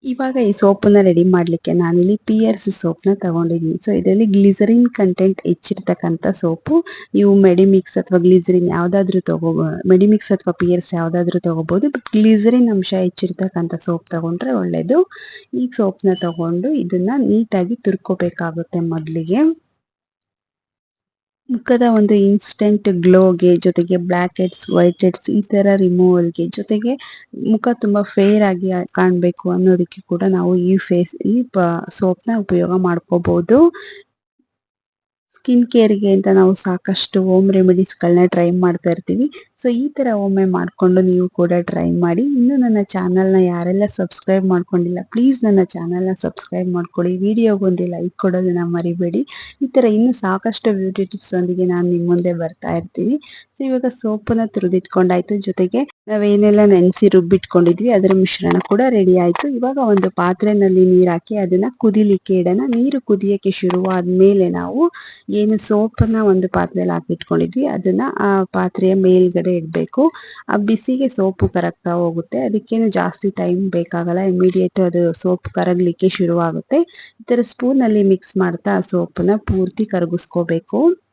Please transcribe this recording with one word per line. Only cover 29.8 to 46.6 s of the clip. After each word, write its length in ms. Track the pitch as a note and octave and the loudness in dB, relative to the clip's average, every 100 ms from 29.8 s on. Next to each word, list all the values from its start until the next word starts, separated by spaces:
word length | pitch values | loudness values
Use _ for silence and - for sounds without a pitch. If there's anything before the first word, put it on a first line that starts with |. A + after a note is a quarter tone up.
| F3 - - | 0 -6 -8
ಕೂಡ 140 | E3+ F#3+ | -2 0
ನಾವು 280 | F#3 F3 F#3 | 0 0 0
ಈ 200 | F3+ F#3+ | 2 0
ಫೇಸ್, 500 | - F3 F3 - - | 0 -2 -2 -4 -2
ಈ 160 | A#3 | -2
ಪ-, 480 | B3 F#3+ F3 E3+ - | -2 -2 -2 -2 -8
ಸೋಪ್ನ 400 | - F#3+ F3+ - A3+ | -4 -2 -2 -2 -4
ಉಪಯೋಗ 320 | G3 F3+ F3 | 0 -2 0
ಮಾಡ್ಕೋಬಹುದು. 1040 | F#3 F#3 F3 _ F3 F3 F3 F3 A#3+ E4+ - - - - _ _ _ _ _ _ _ _ _ _ _ _ | 0 0 -2 _ -2 0 -2 2 4 4 2 -18 -20 -20 _ _ _ _ _ _ _ _ _ _ _ _
ಸ್ಕಿನ್ 320 | _ - B3 A#3+ | _ 0 2 2
ಕೇರ್‌ಗೆ 460 | A#3+ A3 G3+ G3+ | 2 2 2 2
ಅಂತ 160 | G3 G3 | 2 4
ನಾವು 200 | F#3+ F#3 | 4 4
ಸಾಕಷ್ಟು 680 | F#3+ G3 F3+ - F#3+ - G3 | 2 -4 -6 -4 -6 -2 -2
ಹೋಮ್ 300 | F#3 F#3 G3 | 2 2 2
ರೆಮಿಡೀಸ್‌ಗಳನ್ನ 680 | F#3+ F#3 F3+ F#3+ - F3 F3 F3+ | 4 4 2 0 -2 0 2 2
ಟ್ರೈ 240 | F3+ F3 | 2 0
ಮಾಡ್ತಾ 400 | F3+ F3+ F3 F3 | 0 0 -2 -4
ಇರ್ತೀವಿ. 400 | E3+ - F#3+ C#4+ - - _ | -4 -4 -4 -4 -6 -20 _
So 80 | B3 | -4
ಈ 180 | A#3+ C#4+ | -2 -4
ತರ 180 | D4 C4 | -4 -2
ಒಮ್ಮೆ 300 | G#3 G3+ F#3+ | -2 0 0
ಮಾಡ್ಕೊಂಡು 560 | F#3+ F3+ F3 _ F#3 F3+ | 0 -2 -4 _ 2 2
ನೀವು 280 | F#3 F3+ F3+ | 2 2 0
ಕೂಡ 240 | - F3 F3 | -2 0 0
ಟ್ರೈ 300 | F3 E3+ E3+ | -2 -4 -2
ಮಾಡಿ. 320 | E3+ F3 E3+ | 0 0 0
ಇನ್ನು 340 | C#4 C#4 A#3+ C#4 | -2 2 2 2
ನನ್ನ 220 | A#3+ G#3+ | 0 0
ಚಾನಲ್ನ 540 | G3 F#3+ F3+ F3+ F#3+ F#3+ | -2 -4 -2 0 2 2
ಯಾರೆಲ್ಲ 460 | F3+ F3 F3 F#3+ G#3 - | 2 0 -2 -2 -2 -4
ಸಬ್ಸ್ಕ್ರೈಬ್ 480 | F#3 - - F#3+ | -8 -6 -2 0
ಮಾಡ್ಕೊಂಡಿಲ್ಲ, 540 | F#3 F3+ F3+ F#3 F3 F3+ | 2 0 0 -2 -2 -6
ಪ್ಲೀಸ್ 420 | F#3 A3+ B3+ B3+ | -6 0 0 2
ನನ್ನ 140 | A3+ G3 | 2 2
ಚಾನಲ್ನ 440 | F3+ F3 E3+ F3+ F#3 F#3+ | 2 -4 -6 -4 -4 -4
ಸಬ್ಸ್ಕ್ರೈಬ್ 500 | F3+ - - F3+ | -6 -8 -10 -6